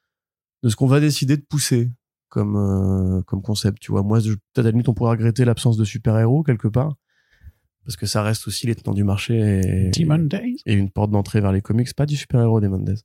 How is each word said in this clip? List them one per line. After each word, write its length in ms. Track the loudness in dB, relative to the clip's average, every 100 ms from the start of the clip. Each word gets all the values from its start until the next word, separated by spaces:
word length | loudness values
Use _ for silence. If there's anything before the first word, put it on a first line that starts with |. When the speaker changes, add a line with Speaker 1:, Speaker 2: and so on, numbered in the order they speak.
| _ _ _ _ _ _
Speaker 1:
de 60 | -2
ce 80 | 0
qu'on 100 | 2
va 140 | 4
décider 360 | 2 0 0 0
de 60 |
pousser 480 | -2 -4 0 0 0 -4 _ _ _
comme, 260 | -4 -2 0
euh, 680 | 0 0 0 0 0 -2
comme 200 | -2 -6
concept, 360 | -4 -2 -2 -4
tu 120 | -4
vois. 100 | -2
Moi, 180 | 2 2
je, 100 | 0
peut-être 260 | -4 _ 0
à 40 |
la 80 | 2
limite, 180 | 2 0
on 60 |
pourrait 160 | 0 0
regretter 340 | 2 0 2
l'absence 320 | 2 2 2 2
de 80 |
super-héros 580 | 0 -2 0 2 2 2
quelque 260 | 2 0 0
part, 280 | 0 -2 -6 _ _ _ _ -20 -20 _ _
parce 120 | -14 -8
que 100 | -4
ça 160 | -2
reste 260 | 0 -2 -4
aussi 180 | -6 -4
les 80 |
tenants 200 | -4 -4
du 100 | -2
marché 320 | 0 -2 -2 0
et, 540 | 2 2 2 0 0
Speaker 2:
Demon 280 | 0 2 2
Days. 320 | 0 -2 -6 -6
Speaker 1:
et 80 | -2
une 180 | 0 0
porte 200 | 0 0
d'entrée 300 | 0 0 0
vers 100 | 0
les 80 | 0
comics, 340 | 0 -2 -2
pas 120 | -2 -4
du 100 | -4
super-héros, 440 | -2 0 2 2
Demon 180 | 0 -2
Days. 220 | -4 -6